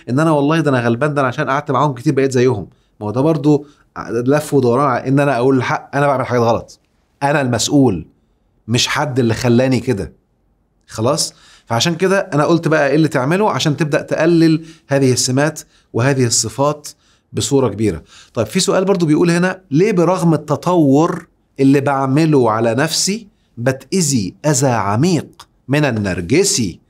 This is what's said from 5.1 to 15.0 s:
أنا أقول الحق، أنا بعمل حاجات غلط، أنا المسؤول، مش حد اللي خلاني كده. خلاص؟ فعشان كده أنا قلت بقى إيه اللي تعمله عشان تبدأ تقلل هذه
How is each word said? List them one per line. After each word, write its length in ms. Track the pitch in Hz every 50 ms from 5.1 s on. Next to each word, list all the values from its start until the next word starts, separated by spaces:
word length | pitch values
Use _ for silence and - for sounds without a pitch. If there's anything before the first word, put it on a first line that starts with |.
| 135 143
أنا 180 | 143 143 131
أقول 200 | 117 123 135 135
الحق، 380 | 127 113 113 151 - - - -
أنا 120 | 139 147
بعمل 180 | 143 135 127 120
حاجات 160 | 113 120 123
غلط، 380 | 117 117 110 90 - - - _ _ _ _ _ _ _ _ _ 143
أنا 180 | 139 151 147
المسؤول، 680 | 135 123 120 110 - - 147 143 135 117 92 78 - - _ _ _ _ _ _ _ _ _ _ _
مش 200 | 107 117 110 -
حد 320 | - - 131 151 139 120 131
اللي 140 | 120 113 110
خلاني 460 | - - 123 120 120 131 131 127 113
كده. 340 | - 127 110 95 87 - - _ _ _ _ _ _ _ _ _ _ _ _ _ _
خلاص؟ 460 | - - 110 110 127 151 160 - - - _ - - - - _
فعشان 300 | - 117 120 - 170 165
كده 240 | 160 185 180 196 196
أنا 260 | - - - 151 147
قلت 220 | - 170 160 165
بقى 220 | 151 156 151 143 135
إيه 60 | 139
اللي 120 | 156 160
تعمله 440 | 139 - 135 123 147 175 196 214 196
عشان 260 | - 127 - 160 135
تبدأ 240 | 127 165 143 151 -
تقلل 640 | - - - - 156 170 170 160 165 160 160 156 160 - - - _
هذه 260 | - 139 139